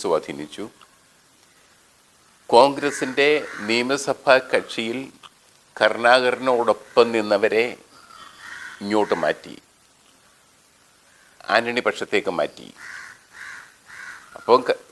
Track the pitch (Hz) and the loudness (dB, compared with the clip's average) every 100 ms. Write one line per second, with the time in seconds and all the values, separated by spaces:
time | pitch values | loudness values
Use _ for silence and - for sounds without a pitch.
0 | 95 78 78 71 73 - 107 - _ _ | -2 -2 -4 -10 -12 -14 -14 -16 _ _
1 | _ _ _ _ _ _ _ _ _ _ | _ _ _ _ _ _ _ _ _ _
2 | _ _ _ _ - 117 139 139 143 - | _ _ _ _ 2 6 6 2 -4 -4
3 | 131 127 143 151 - - 104 120 123 139 | -4 2 2 2 -2 -8 -2 0 0 -2
4 | - 127 - 131 131 135 135 - 113 127 | -2 -2 2 2 2 -2 -2 -6 -6 -8
5 | 135 - - _ _ _ _ - 107 107 | -12 -18 -20 _ _ _ _ 0 0 2
6 | 120 127 127 120 131 120 113 104 - 123 | 4 4 4 0 0 2 2 -2 0 2
7 | 117 113 104 101 107 110 120 - _ - | 4 2 0 2 2 2 -2 -6 _ -20
8 | - - - - - - - - 101 107 | -20 -20 -20 -20 -20 -18 -18 -14 -4 -2
9 | 101 90 78 - 85 - - _ _ _ | 0 -2 -2 -4 -10 -20 -20 _ _ _
10 | _ _ _ _ _ _ _ _ _ _ | _ _ _ _ _ _ _ _ _ _
11 | _ _ _ - - 107 120 123 107 - | _ _ _ -16 -2 0 0 -2 -4 -4
12 | - 104 95 85 76 - 50 - - - | -4 -2 -2 -4 -4 -8 -20 -20 -20 -18
13 | - - _ - - - - _ - - | -20 -20 _ -20 -18 -18 -20 _ -20 -20
14 | - - - - - 127 127 - - | -18 -20 -20 -6 4 4 4 -4 -8